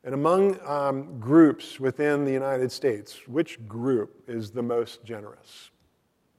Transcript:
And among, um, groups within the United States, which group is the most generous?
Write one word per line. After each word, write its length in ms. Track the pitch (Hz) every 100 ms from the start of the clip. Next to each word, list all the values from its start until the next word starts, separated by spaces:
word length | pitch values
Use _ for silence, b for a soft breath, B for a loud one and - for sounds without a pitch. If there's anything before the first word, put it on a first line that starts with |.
And 100 | 127
among, 460 | 139 156 190 196 190
um, 540 | 143 147 139 135 151 131
groups 640 | 113 156 156 - - -
within 440 | 131 127 147 143
the 80 | 143
United 380 | 131 135 131 127
States, 560 | - 139 104 104 - -
which 400 | 131 165 - 110
group 560 | 113 127 123 104 - -
is 220 | 117 107
the 120 | 117
most 420 | 120 117 113 -
generous? 640 | 110 110 104 - - - - _ _ _ _ _ _